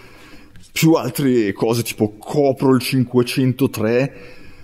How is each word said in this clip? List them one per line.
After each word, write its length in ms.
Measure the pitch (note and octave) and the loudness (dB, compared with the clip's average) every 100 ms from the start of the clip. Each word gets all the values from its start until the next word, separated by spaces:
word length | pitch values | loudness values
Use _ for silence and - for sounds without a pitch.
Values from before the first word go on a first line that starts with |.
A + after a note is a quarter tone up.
| - - - - - - - | -20 -20 -20 -20 -20 -20 -12
più 220 | - D#3+ | 0 4
altre 600 | D#3+ A#2+ - C#3 B2 G2+ | 4 0 -2 2 2 0
cose 300 | F#2+ A2+ A#2 | 0 0 0
tipo 320 | G#2+ - G#2+ - | -2 -2 -4 -4
coprol 640 | - D3+ C#3 B2+ C3+ C3 | -6 0 0 2 2 2
cinquecentotre, 1500 | - C3+ A#2+ A#2 A#2 - C3 B2 C3+ - A2 A#2+ C#3 - - - - - | 2 -2 0 0 0 0 0 0 -2 0 0 0 -2 -6 -20 -20 -20 -20